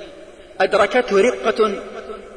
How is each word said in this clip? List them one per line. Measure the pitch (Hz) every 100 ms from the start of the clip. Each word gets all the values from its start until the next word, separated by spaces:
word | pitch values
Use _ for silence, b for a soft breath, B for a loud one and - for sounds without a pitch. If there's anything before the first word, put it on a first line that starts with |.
| - - - - - -
أدركته | - - 202 254 247 196
رقة | 233 - 226 214 220 190 - - - 214 -